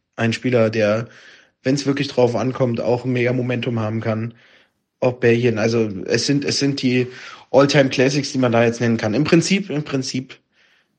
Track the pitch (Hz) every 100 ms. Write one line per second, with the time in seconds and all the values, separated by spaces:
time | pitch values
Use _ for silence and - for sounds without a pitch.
0 | _ - 113 110 127 123 110 113 104 110
1 | 117 - - - _ _ 131 139 139 139
2 | 135 - 120 113 123 - 127 117 - 120
3 | 127 123 120 131 123 123 123 117 107 110
4 | 110 110 117 - _ _ _ _ _ _
5 | 127 123 120 117 120 107 110 117 107 95
6 | - 120 131 139 143 - 139 139 127 127
7 | 123 - - - - 135 143 147 131 135
8 | 131 147 - 131 127 117 117 117 120 113
9 | 110 104 151 170 165 196 196 143 143 139
10 | 127 127 131 - _ _ _ _ _